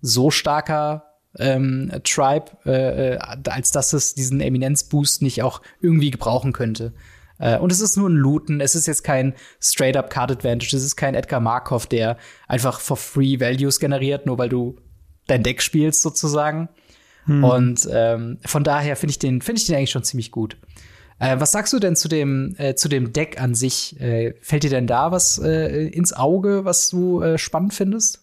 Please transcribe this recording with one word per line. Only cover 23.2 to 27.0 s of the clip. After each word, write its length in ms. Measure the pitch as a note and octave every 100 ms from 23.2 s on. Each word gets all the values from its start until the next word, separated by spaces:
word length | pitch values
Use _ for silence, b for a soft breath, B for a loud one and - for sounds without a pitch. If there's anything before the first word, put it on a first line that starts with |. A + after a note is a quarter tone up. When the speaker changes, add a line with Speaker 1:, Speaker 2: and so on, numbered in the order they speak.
| D#3 -
Speaker 1:
an 140 | B2+ A#2+
sich? 420 | C3 - - D3
Äh, 340 | B2 A#2 A#2 -
fällt 220 | - D3+
dir 80 | D3
denn 160 | C3 A#2+
da 240 | A#2+ D#3
was, 280 | F3+ - -
äh, 480 | D#3+ D#3+ D#3 C#3+ D#3
ins 240 | - F3
Auge, 520 | - C3+ F#3 G3+ G3+
was 260 | F#3+ F3 -
du, 320 | F3+